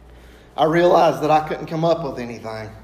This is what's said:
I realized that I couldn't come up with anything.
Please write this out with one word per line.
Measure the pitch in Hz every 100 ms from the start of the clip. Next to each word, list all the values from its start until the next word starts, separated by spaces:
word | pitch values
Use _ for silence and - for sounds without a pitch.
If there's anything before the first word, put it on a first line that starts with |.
| - - - - - -
I |
realized | 156 170 175 170 165 139
that | 147
I | 151 156
couldn't | 165 -
come | 160 165
up | 160
with | 143 123
anything. | 120 110 110 110 104 104